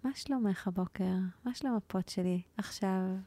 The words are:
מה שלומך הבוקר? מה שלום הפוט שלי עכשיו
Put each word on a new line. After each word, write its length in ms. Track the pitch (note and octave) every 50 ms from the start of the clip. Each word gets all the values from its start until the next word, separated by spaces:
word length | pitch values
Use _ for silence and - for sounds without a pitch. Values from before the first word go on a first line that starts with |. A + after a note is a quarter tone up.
| -
מה 60 | C4 C#4
שלומך 540 | - - - C4+ B3+ A3+ G3+ F#3+ - - G3
הבוקר? 460 | F3+ F#3+ F#3 F3 - - F#3 F#3 F#3 F#3 F#3+ F#3 F3 - -
מה 100 | B3 B3
שלום 220 | - - C4+ A#3+
הפוט 320 | G#3+ G3 - - F#3+ F#3 -
שלי 340 | - - F3+ F#3 F3+ F3+ F3+ - _
עכשיו 440 | - G3 - - - - F#3+ F#3+ F#3+ F#3 F#3 F#3 F#3+ F#3+